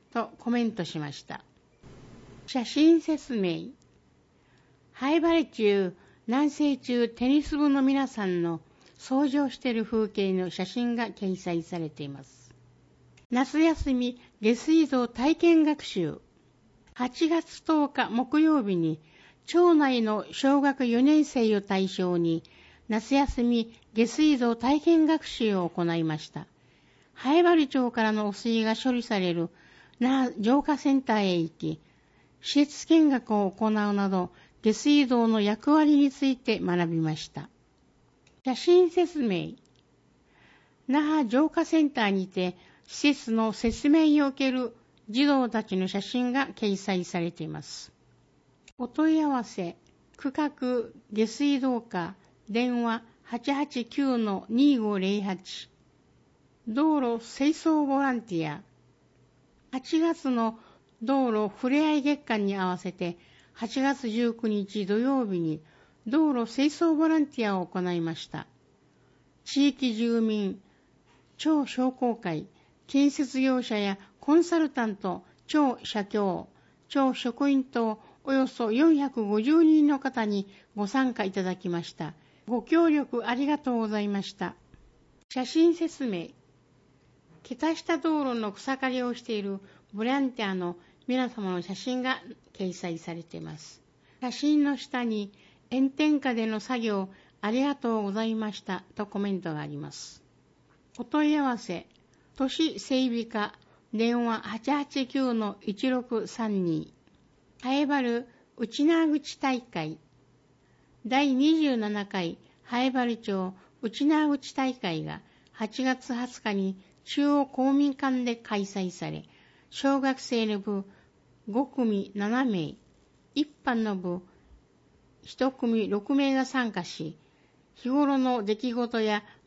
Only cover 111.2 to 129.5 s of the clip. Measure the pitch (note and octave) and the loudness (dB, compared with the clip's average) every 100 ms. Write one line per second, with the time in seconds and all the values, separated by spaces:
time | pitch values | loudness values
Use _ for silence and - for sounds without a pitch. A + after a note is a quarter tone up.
111.2 | C#4+ B3+ D4 D#4+ D4+ B3+ G#3 G#3 G3+ G3 | 2 2 4 4 2 0 -2 -4 -6 -4
112.2 | E3+ - _ _ - A#3+ C4 C4 A#3+ A3+ | -4 -8 _ _ -8 -2 0 0 -2 -4
113.2 | A3+ G3 F#3 F#3+ - _ A3+ - D4 D#4 | -4 -4 -4 -8 -20 _ -10 -2 2 4
114.2 | D4+ C#4+ - - C4 B3+ F#3+ D#3+ D#3 D3+ | 2 0 -4 -4 -4 -2 -4 -4 -6 -12
115.2 | - _ _ - A3 - C4 B3+ - A#3+ | -16 _ _ -10 -10 -4 -4 -4 -6 -8
116.2 | B3 - A3 G3+ F#3+ F#3+ - _ - - | -8 -8 -4 -2 -4 -6 -16 _ -10 -2
117.2 | C#4+ C#4+ C#4 - C4 C#4 C#4+ C4+ C4+ B3+ | 2 2 0 0 0 2 2 0 -2 -2
118.2 | B3 A#3 - G#3 G3 G3+ F#3 - D#3 D3+ | -2 -6 -4 -4 -4 -4 -6 -6 -10 -10
119.2 | D3+ _ _ _ _ - C#4 C#4 C4+ C4 | -14 _ _ _ _ -4 0 0 0 -4
120.2 | - A#3+ A3 G#3 G3 G3+ G3 - _ _ | -4 -2 -2 -2 -4 -6 -6 -16 _ _
121.2 | _ _ - G#3+ C#4 - A#3 G3+ G3 G#3 | _ _ -6 -4 -4 -2 0 0 -4 -6
122.2 | G#3 A#3+ C4 G3 D3+ - _ _ _ _ | -2 0 0 -2 -4 -10 _ _ _ _
123.2 | _ - D4+ _ - A#3+ A3 G3 F3+ F3 | _ -6 -6 _ -4 -2 -2 -4 -6 -8
124.2 | - _ _ - _ _ _ _ _ _ | -10 _ _ -20 _ _ _ _ _ _
125.2 | - - C4 C4 A#3+ A3+ G#3 G#3 G3+ C#4 | -20 -4 -4 -2 -2 0 0 -4 0 0
126.2 | C#4 C4+ B3+ C4+ A#3+ G3+ E3 - D#3 - | 2 0 -2 -4 -4 -6 -10 -10 -12 -12
127.2 | _ _ _ _ _ _ B3 C4+ C#4+ C#4 | _ _ _ _ _ _ -2 0 2 2
128.2 | B3+ B3 G3+ G#3+ B3+ A#3 A#3+ A#3 A3 G#3 | 0 -2 -2 -4 -4 -4 -2 -2 0 -2
129.2 | - - _ | -4 -20 _